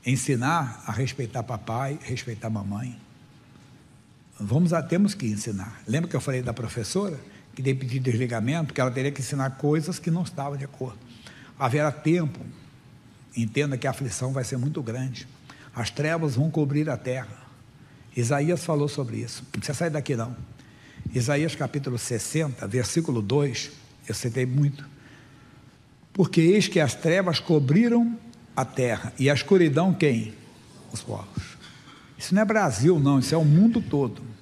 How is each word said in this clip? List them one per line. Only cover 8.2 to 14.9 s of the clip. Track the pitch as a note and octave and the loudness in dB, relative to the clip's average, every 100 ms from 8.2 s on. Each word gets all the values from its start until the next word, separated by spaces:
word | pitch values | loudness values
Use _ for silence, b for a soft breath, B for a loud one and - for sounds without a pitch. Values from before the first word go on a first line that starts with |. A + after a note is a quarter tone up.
| B2+ A#2 A2+ D#3+ D3+ | 0 0 0 0 -2
que | - | 0
ela | B2+ | 0
teria | B2 C3+ | 2 -2
que | C#3+ | -2
ensinar | C3 C#3+ C3+ C3 | -6 -2 -4 0
coisas | D3 D#3 D3+ F3+ | 2 2 0 -4
que | - | -2
não | E3 | -2
estavam | F3+ - C#3 C#3+ | -2 -6 -6 -6
de | |
acordo. | C#3 - B2+ A2 - B B B B B | -10 -10 -10 -10 -20 B B B B B
Haverá | C3+ C#3 D3+ | 2 4 2
tempo, | - D#3 F3 D#3 - - - - - - - - - - - | 2 2 2 2 -4 -14 -16 -20 -20 -20 -20 -20 -20 -12 -4
entenda | A2+ A#2+ C#3+ C3 | -2 0 0 0
que | C3+ | -4
a | |
aflição | B2+ C3+ - B2+ | -4 -6 -4 -4
vai | C3+ B2+ | -2 -4
ser | C3 | -2
muito | C3 D#3 | -2 -4
grande. | A#2 | -6